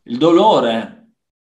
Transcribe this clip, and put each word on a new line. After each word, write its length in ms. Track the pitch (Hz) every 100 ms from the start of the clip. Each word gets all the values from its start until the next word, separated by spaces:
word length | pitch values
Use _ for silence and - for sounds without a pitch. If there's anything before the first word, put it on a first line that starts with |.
| -
Il 120 | 120
dolore. 920 | 160 170 214 160 117 113 104 - _ _ _ _